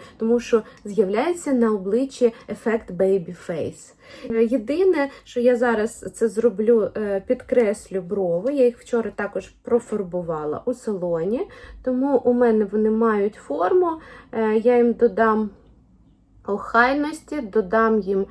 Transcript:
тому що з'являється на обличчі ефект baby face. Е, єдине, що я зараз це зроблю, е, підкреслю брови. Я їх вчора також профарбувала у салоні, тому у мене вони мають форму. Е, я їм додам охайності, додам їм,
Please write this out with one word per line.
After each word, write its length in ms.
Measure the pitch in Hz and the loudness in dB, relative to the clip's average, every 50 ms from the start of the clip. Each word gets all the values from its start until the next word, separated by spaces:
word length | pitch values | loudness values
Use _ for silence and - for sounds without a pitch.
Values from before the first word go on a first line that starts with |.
| - - - - | -6 -14 -10 -6
тому 220 | 226 226 240 240 | -2 0 0 0
що 240 | 233 - 247 220 214 - - - - | 0 0 0 0 0 -2 -12 -18 -14
з'являється 680 | 214 202 196 202 185 202 220 269 339 349 349 - 294 269 | -6 -2 0 0 0 0 0 0 0 -2 -4 -2 -2 0
на 180 | 247 233 220 | 2 2 2
обличчі 640 | 214 202 185 196 202 240 277 269 - - 247 226 233 - - - | 0 0 -2 -2 -2 0 -2 -2 -2 0 0 0 0 -2 -10 -14
ефект 420 | 214 - - 233 214 - - - | -14 -6 -4 -4 -2 -2 -4 -8
baby 440 | 185 170 190 190 196 196 165 175 175 - - - | -2 0 0 2 2 0 -2 -6 -12 -14 -12 -10
face. 440 | 175 151 113 120 160 - - - - _ _ - - - - 262 | -8 -6 -6 -8 -10 -12 -18 -20 -20 _ _ -20 -20 -18 -10 -4
Е, 160 | 233 226 233 | 0 0 2
єдине, 640 | 220 247 254 208 277 285 339 392 381 349 302 277 277 - - - | 2 2 -2 -2 -2 -2 2 2 2 2 2 0 -2 -4 -12 -20
що 160 | - - 247 | -10 -6 0
я 160 | 233 254 247 | 2 2 2
зараз 500 | 226 247 240 226 214 208 226 - - - 190 - | 4 2 0 0 0 -2 -4 -6 -10 -12 -14 -4
це 140 | - 226 226 | -2 -2 -2
зроблю, 640 | 190 214 226 233 190 185 220 214 240 226 202 175 - 208 | 0 2 0 0 0 2 2 4 4 4 2 0 -2 -6
е, 260 | 214 202 196 196 196 - | -4 -2 -4 -4 -4 -8
підкреслю 760 | 254 - - - 247 247 233 202 208 - - - 185 190 | -14 -16 -6 0 2 2 2 2 0 -4 -8 -8 -8 -8
брови. 520 | 180 170 208 202 190 175 170 175 190 262 294 | -6 -6 -4 -4 -2 -2 -2 -2 -2 -2 0
Я 120 | 285 247 | 2 2
їх 120 | 240 240 - | 2 2 -2
вчора 340 | - - - 233 220 208 196 | -8 -4 -4 -2 -2 -4 -6
також 320 | - 202 196 - 190 190 - | -8 -8 -6 -8 -10 -10 -10
профарбувала 1120 | - _ _ - 226 240 240 - 214 214 196 175 170 180 170 165 165 156 151 151 151 - - | -18 _ _ -2 0 0 0 -2 -6 -6 -6 -6 -6 -6 -6 -4 -6 -6 -6 -6 -6 -6 -4
у 80 | 240 247 | -6 -6
салоні, 720 | 240 - 226 208 180 175 175 170 165 165 190 226 285 403 - - - - - - - - | -6 -6 -8 -6 -4 -4 -2 -2 -2 -2 -2 -2 -4 -4 -8 -10 -18 -20 -20 -20 -10 -6
тому 340 | 254 254 254 262 285 277 247 | -4 -2 -2 0 0 0 2
у 160 | - 247 247 | 2 2 2
мене 320 | 240 247 233 220 214 208 | 4 4 4 4 2 2
вони 260 | 190 196 214 214 220 | 0 0 0 0 2
мають 440 | 220 220 233 226 214 202 202 214 208 | 2 2 2 2 2 2 0 -2 -4
форму. 560 | - - - 277 302 349 370 370 370 359 339 320 320 - - - - - - | -6 -10 -8 -4 -2 0 2 4 4 4 2 0 -4 -10 -18 -20 -20 -20 -8
Е, 260 | - 220 220 214 214 226 | -4 -2 0 2 2 4
я 200 | 208 247 247 240 | 4 4 4 6
їм 160 | 240 240 220 | 4 2 4
додам 560 | - 233 233 185 202 226 220 214 220 214 208 - - _ - - _ _ _ _ _ _ _ _ _ _ _ _ - _ | 2 2 2 4 2 2 4 4 2 0 -2 -6 -12 _ -20 -20 _ _ _ _ _ _ _ _ _ _ _ _ -16 _
охайності, 960 | - 202 208 - - - 233 240 254 277 294 294 302 320 - - - 302 302 | -6 -6 -6 -6 -2 2 2 4 4 2 0 -2 -4 -6 -10 -12 -8 -8 -8
додам 580 | 247 196 180 220 202 180 220 226 226 220 220 214 | -8 -2 -2 -2 0 2 0 2 2 2 2 0
їм, 260 | 185 180 196 190 196 - | 0 0 -2 -2 -2 -4